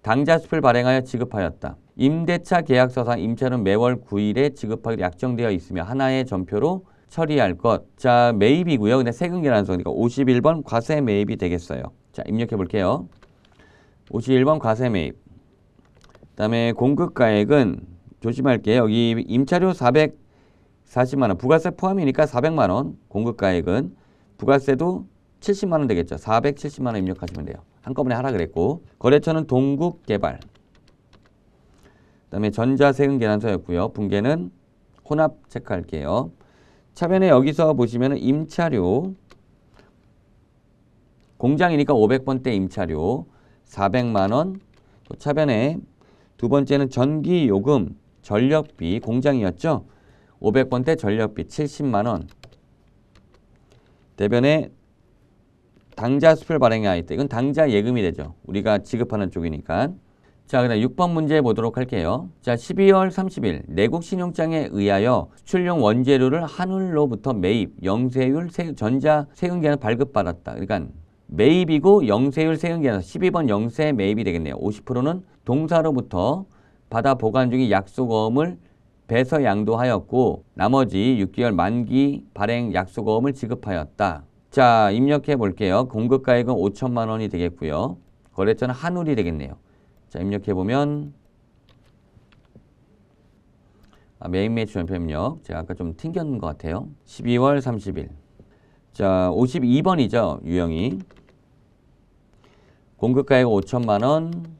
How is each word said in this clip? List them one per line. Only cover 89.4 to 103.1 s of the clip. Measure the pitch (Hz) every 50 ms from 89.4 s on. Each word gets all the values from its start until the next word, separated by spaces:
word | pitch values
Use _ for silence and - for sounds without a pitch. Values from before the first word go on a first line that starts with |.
| 67 67 71 - _ _ _ _ _ _ _ _ _ _
자, | - 76
입력해 | 92 98 101 101 - 107 95
보면 | 92 92 104 123 139 147 147 147 147 147 - - _ _ _ _ _ _ _ _ _ _ _ _ _ _ _ _ _ _ _ _ - _ _ _ _ _ _ _ - _ _ _ _ _ _ _ _ _ _ _ _ _ _ _ _ _ _ _ _ _ _ _ _ _ _ _ _ _ _ _ -
아, | 85 87
메인 | 90 95 104 113 117
매출 | 113 110 104 -
전표 | 98 85 82 95
입력. | 87 85 80 76 78 98 131 160 -
제가 | - - 85 82
아까 | 80 - 92
좀 | - 87 82 80
튕겼는 | - - 160 180 180 160 147 131 107
것 | -
같아요. | 80 76 - - 80 85 101 - - 143 _ _
십이월 | - - - - 120 120 120 131 139 143 139
삼십 | 127 131 117 104 90 98 90 -
일. | 76 71 - - _ _ _ - - _ _ _ _ _ _ _ _ _
자, | _ - 101 95 95 92 92 90
오십이 | 78 104 127 127 - 170 123 120 127 147
번이죠. | 185 190 185 156 120 98 117 117 104 82 65 - -
유형이. | 76 87 90 87 82 80 82 104 135 185 196 185 - - - _ _ _ _ _ _ _ _ _ _ _ _ _ _ _ _ _ _ _ _ _ _ _ _ _ _ _ _ _ _ _ _ _ _ _
공급가액 | - - 120